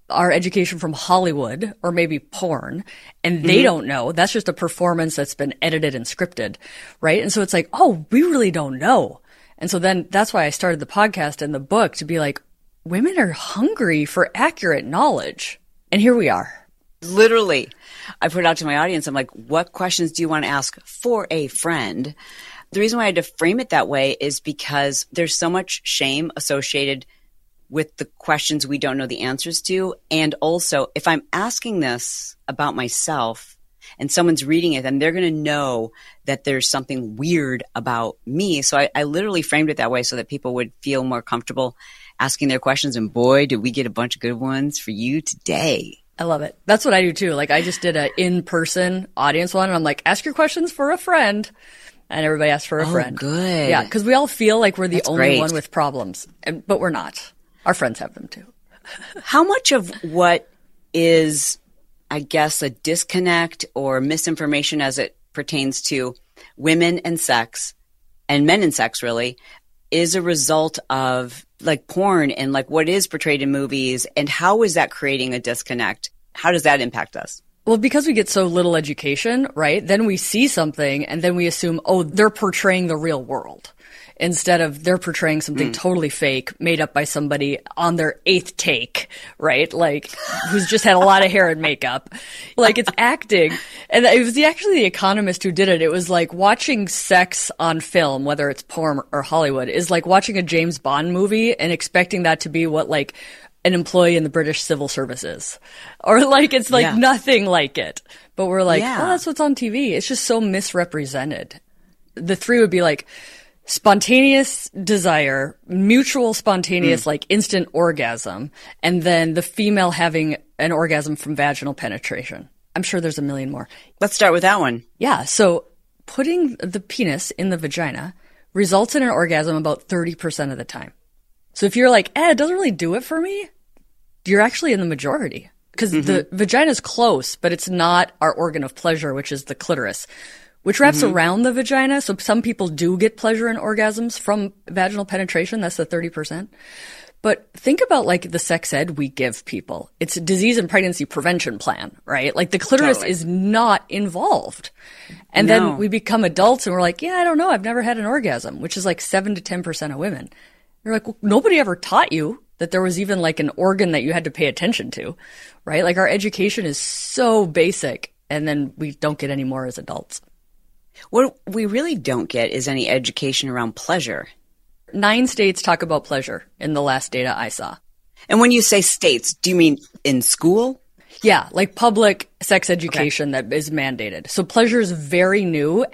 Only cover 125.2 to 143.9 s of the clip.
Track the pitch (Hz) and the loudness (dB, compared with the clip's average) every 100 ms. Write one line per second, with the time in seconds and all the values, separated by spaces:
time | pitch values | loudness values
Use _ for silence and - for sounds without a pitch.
125.2 | 143 - 196 170 - _ _ _ - - | 0 4 4 2 -4 _ _ _ -8 -4
126.2 | 269 359 302 233 185 196 - - 190 139 | -2 0 0 -2 -6 -8 -8 -2 -2 -2
127.2 | - - 190 175 156 170 156 127 160 - | -6 -4 -2 -2 -4 -4 -4 -6 -10 -14
128.2 | _ _ _ 190 190 196 233 294 254 - | _ _ _ 0 2 4 2 0 2 2
129.2 | 170 156 156 156 151 147 - 180 170 165 | 2 0 0 0 -2 -4 -4 -4 -4 -4
130.2 | 170 - 139 131 - - - _ _ _ | -6 -6 -6 -8 -12 -14 -16 _ _ _
131.2 | _ _ _ - 202 233 247 233 - 277 | _ _ _ -2 0 4 6 6 4 2
132.2 | 330 277 302 359 349 170 165 208 262 320 | 4 4 2 0 0 0 -2 -4 -4 -4
133.2 | 359 403 370 _ _ _ _ _ _ _ | -2 -6 -10 _ _ _ _ _ _ _
134.2 | 180 202 214 - 330 202 175 143 139 294 | 2 4 4 0 0 0 0 -2 -2 -2
135.2 | 185 - - _ _ - 214 156 143 185 | -4 -8 -16 _ _ -4 -2 0 2 0
136.2 | - 190 202 247 311 247 - - 233 147 | 0 -2 2 4 4 0 -4 2 2 2
137.2 | - - 175 170 - 180 170 175 - _ | -2 -4 -2 -2 -2 2 4 4 2 _
138.2 | 156 - 170 151 135 - 170 160 151 135 | 0 2 -2 -2 -6 -4 -2 0 -2 -4
139.2 | - 139 - - - 147 104 - - - | -6 -8 -8 -8 -4 -2 -4 -6 -12 -18
140.2 | - - - _ 190 202 285 - 285 170 | -20 -20 -20 _ -2 4 4 6 2 4
141.2 | 165 196 254 247 240 269 269 277 - 196 | 2 2 2 0 0 2 2 0 -2 -4
142.2 | - 226 233 220 185 151 170 185 220 226 | 0 0 0 -2 -4 -2 0 2 0 0
143.2 | 220 220 233 226 214 214 214 | -2 0 -2 -4 -2 0 0